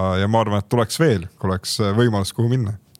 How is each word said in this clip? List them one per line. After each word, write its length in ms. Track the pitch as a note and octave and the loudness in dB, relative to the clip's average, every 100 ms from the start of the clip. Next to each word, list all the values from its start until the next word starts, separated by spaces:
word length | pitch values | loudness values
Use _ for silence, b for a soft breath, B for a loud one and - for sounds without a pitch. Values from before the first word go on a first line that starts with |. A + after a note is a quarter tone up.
| F#2+ F#2 | 0 0
ja 160 | G2+ | 2
ma 100 | A2+ | 2
arvan, 220 | G#2 G#2 | 2 -2
et 80 | - | 0
tuleks 260 | A#2+ G#2+ - | 0 0 2
veel, 300 | D#3+ G2 F2 | 2 0 -4
kui 180 | - F#2+ | -6 -4
oleks, 240 | F#2 - - | -4 -4 -2
äh, 140 | G2+ | 0
võimalus, 400 | G#2+ B2 G2+ F#2+ | 2 2 2 -4
kuhu 160 | - A#2 | -2 -2
minna. 240 | C3 G#2 G#2 _ | 0 -2 -6 _